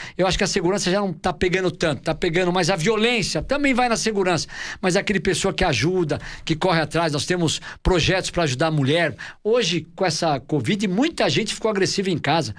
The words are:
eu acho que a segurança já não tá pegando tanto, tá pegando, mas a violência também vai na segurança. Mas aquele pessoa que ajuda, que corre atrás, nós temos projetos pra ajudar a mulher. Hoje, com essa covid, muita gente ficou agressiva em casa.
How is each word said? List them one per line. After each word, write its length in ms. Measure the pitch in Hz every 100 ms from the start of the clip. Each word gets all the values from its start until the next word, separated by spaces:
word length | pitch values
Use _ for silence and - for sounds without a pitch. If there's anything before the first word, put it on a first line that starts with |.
| - -
eu 100 | 185
acho 120 | -
que 60 |
a 20 | 202
segurança 440 | 202 170 202 180
já 80 | 196
não 140 | 202
tá 180 | - 185
pegando 400 | 180 185 190 185
tanto, 300 | 180 165 139
tá 140 | -
pegando, 360 | 156 180 165 180
mas 200 | 180 165
a 60 | 190
violência 680 | 175 214 226 240 202 160
também 320 | - 285 277
vai 120 | 247 247
na 120 | 208
segurança. 480 | 220 202 185 165 - - - -
Mas 160 | 190 190
aquele 240 | 196 190
pessoa 320 | 190 185 196
que 100 | 165
ajuda, 560 | 180 120 147 185 160 139 - - -
que 100 | 156
corre 240 | 190 165
atrás, 320 | 151 156 165
nós 140 | 147 -
temos 340 | 180 156 - - -
projetos 480 | - 180 120 185 180
pra 140 | 175
ajudar 240 | 160 127 160
a 20 |
mulher. 440 | 156 131 165 160 - - -
Hoje, 420 | 208 240 185 170 156
com 120 | - 185
essa 340 | 156 170 135
covid, 480 | - 151 117 202 208
muita 400 | 180 311 - 208
gente 240 | 147 214
ficou 160 | - 220
agressiva 380 | 196 165 - 196
em 100 | 151
casa. 360 | - 165 117